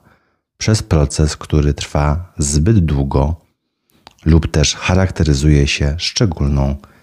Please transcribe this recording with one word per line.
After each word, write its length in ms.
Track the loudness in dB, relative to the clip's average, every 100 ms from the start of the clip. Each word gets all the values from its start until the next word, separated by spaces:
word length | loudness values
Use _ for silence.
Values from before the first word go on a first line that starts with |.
| -10 _ _ _ _ -8
przez 240 | -2 -2
proces, 540 | 0 0 0 0 -2 -2
który 380 | -2 0 0
trwa 580 | -2 -4 -2 0 -2 -6 -6
zbyt 400 | -2 0 2 2
długo 580 | 2 0 0 0 0 -2 _ _ _ _ _ _ _ _
lub 260 | 2 2 2
też 240 | 0 0
charakteryzuje 920 | -2 -2 0 0 0 0 2 2 4 2
się 300 | 0 -4 -4
szczególną 800 | -6 -2 -2 0 -2 0 -2 -4 -10 _